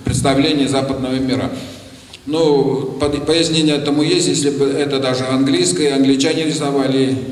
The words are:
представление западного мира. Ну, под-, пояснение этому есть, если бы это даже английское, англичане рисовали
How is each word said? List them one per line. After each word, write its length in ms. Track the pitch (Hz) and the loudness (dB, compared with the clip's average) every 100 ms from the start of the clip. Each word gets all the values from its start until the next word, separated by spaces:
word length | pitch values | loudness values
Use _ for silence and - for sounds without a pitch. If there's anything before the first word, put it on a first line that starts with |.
представление 640 | - - 139 135 156 151 131 | -2 0 0 2 2 2 2
западного 480 | 135 131 135 127 | 0 -2 -4 -2
мира. 340 | 131 131 120 113 - - - - - - - | -2 -2 -2 -4 -8 -12 -16 -20 -20 -20 -18
Ну, 720 | 135 156 156 143 131 131 - - | -6 0 2 4 2 0 -4 -4
под-, 260 | 147 143 | -2 -2
пояснение 500 | 143 165 165 160 156 | 0 0 2 2 2
этому 260 | 147 143 143 | 2 0 0
есть, 240 | 156 180 - | 2 2 0
если 220 | 143 143 | 0 0
бы 160 | 135 | 0
это 340 | 139 139 139 135 | 0 0 0 0
даже 260 | 127 127 | -2 -2
английское, 680 | 127 135 139 175 180 175 151 | -2 0 2 2 2 2 0
англичане 500 | 135 135 135 160 160 | 2 2 4 2 0
рисовали 720 | 156 - 143 139 131 135 131 127 - | -2 -2 -2 0 0 0 0 -2 -6